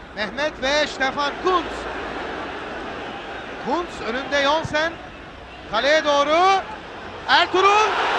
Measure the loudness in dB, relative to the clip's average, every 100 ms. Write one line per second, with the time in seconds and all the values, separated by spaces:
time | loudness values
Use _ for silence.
0 | -12 -6 -6 -2 -2 -2 0 2 0 0
1 | -2 0 -2 0 2 2 0 -6 -8 -8
2 | -8 -8 -8 -8 -8 -8 -8 -8 -8 -10
3 | -10 -10 -10 -10 -10 -8 -2 -2 -2 -6
4 | -6 -4 -2 0 2 2 0 0 0 -4
5 | -12 -14 -16 -16 -16 -16 -6 0 4 4
6 | 4 4 4 6 6 4 2 -8 -12 -14
7 | -12 -8 4 4 6 6 6 6 4 2
8 | 0